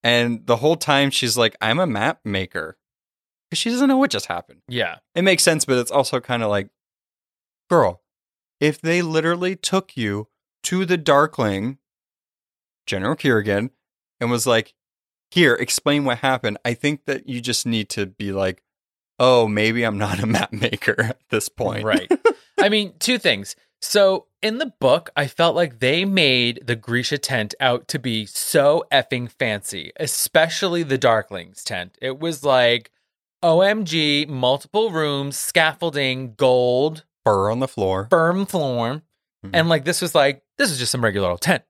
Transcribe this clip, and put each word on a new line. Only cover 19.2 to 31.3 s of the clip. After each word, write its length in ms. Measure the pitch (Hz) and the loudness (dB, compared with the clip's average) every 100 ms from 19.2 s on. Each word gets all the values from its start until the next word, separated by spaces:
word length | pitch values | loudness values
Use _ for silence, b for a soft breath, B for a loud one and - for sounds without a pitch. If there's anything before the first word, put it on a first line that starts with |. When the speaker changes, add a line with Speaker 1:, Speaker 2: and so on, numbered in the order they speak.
| 123 123 113 | 4 6 4
Speaker 1:
maybe 360 | 104 110 117 | 2 0 0
I'm 140 | 113 101 | -2 -2
not 220 | 104 98 | -4 -2
a 60 | 110 | 0
map 240 | 98 98 | 0 -2
maker 420 | 104 123 - - 107 | -2 -4 -2 -2 -2
<laughs> 40 | |
at 200 | 113 - _ | -2 -6 _
this 200 | 113 - | -4 -4
point." 340 | - 107 104 107 | -6 -4 -4 -2
Speaker 2:
Right. 260 | 285 - 359 453 - | -2 0 0 0 -2
Speaker 1:
<laughs> 240 | _ - | _ 0
Speaker 2:
I 100 | 311 | 2
mean, 240 | 254 202 _ | 2 -2 _
two 180 | - 247 | -2 0
things. 380 | 170 104 98 - _ _ | 0 0 -6 -16 _ _
So 440 | - 208 196 190 _ _ | -2 4 4 2 _ _
in 160 | 214 226 | -6 -4
the 140 | 294 _ | -8 _
book, 300 | 131 156 - - | 2 2 0 -4
I 100 | 139 | -4
felt 300 | - 170 165 | 0 0 2
like 240 | - 117 | -2 0
they 260 | 127 160 196 | 0 0 0
made 560 | 190 143 127 120 120 131 | 2 2 2 0 -2 -6
the 80 | 117 | -6
Grisha 420 | 113 120 127 147 | -2 -4 -2 -6
tent 380 | - 127 104 - | -4 -4 -4 -2
out 280 | 131 120 - | 0 0 -4
to 80 | 147 | -6
be 280 | 123 110 104 | -4 -4 -6
so 580 | - - 160 143 160 - | -8 0 2 4 2 2
effing 400 | 139 - 127 123 | 0 0 -6 -6
fancy, 600 | _ 120 104 - 95 71 - | _ -4 -4 -8 -12 -14 -10
especially 840 | 147 - - 160 165 - 190 170 | -6 -4 0 2 2 -2 -2 -2
the 160 | 156 131 | -2 2
Darkling's 640 | 123 110 - | 2 2 -2